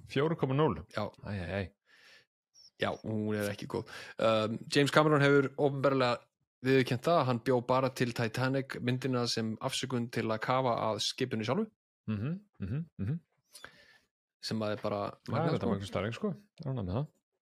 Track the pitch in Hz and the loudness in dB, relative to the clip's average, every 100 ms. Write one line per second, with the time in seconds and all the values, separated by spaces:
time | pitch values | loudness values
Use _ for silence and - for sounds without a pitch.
0 | - 135 156 160 139 135 151 87 - - | -6 -2 0 0 0 2 2 0 -6 -6
1 | 104 - - 101 85 95 87 _ _ _ | -8 -8 -8 -6 -4 -4 -4 _ _ _
2 | - - _ _ _ _ _ - 101 - | -20 -20 _ _ _ _ _ -4 -4 -4
3 | - 110 107 104 101 104 - - - - | -6 -4 -2 -2 -2 -4 -6 -6 -6 -14
4 | - - 113 110 110 113 - 143 143 156 | -16 0 2 2 0 -4 0 2 4 4
5 | 156 151 143 143 131 - 147 139 139 135 | 6 6 6 6 4 0 0 2 2 4
6 | 123 117 _ _ _ _ 127 135 123 123 | 2 0 _ _ _ _ 4 4 4 2
7 | 160 170 127 120 - 123 117 160 131 - | 4 4 4 0 2 2 4 2 2 0
8 | 123 120 117 123 131 135 131 - 120 127 | -2 0 -2 0 0 0 -4 -6 -2 -2
9 | 131 123 120 - 110 107 131 - 123 123 | 0 0 0 0 -2 -2 -4 -4 -2 -2
10 | 117 120 110 110 - 131 131 113 110 104 | -2 -2 -2 -2 0 2 2 0 0 -2
11 | - - 127 113 110 170 220 _ _ _ | -4 -2 -2 -2 -2 -2 -2 _ _ _
12 | - 104 127 190 - - 95 135 170 - | -6 -4 -2 -6 -10 -10 -6 -4 -6 -6
13 | 101 165 _ _ _ - - - - - | -4 -4 _ _ _ -20 -20 -20 -20 -20
14 | _ _ _ _ - 110 107 104 107 104 | _ _ _ _ -4 -2 -2 -2 -2 -2
15 | 101 - 107 123 165 127 117 101 101 95 | -4 -6 -4 0 0 0 0 -2 -2 -2
16 | 104 120 208 - - - 135 127 90 107 | -2 -2 -4 -6 -12 -12 -6 -4 -2 -2
17 | 151 _ _ _ | -4 _ _ _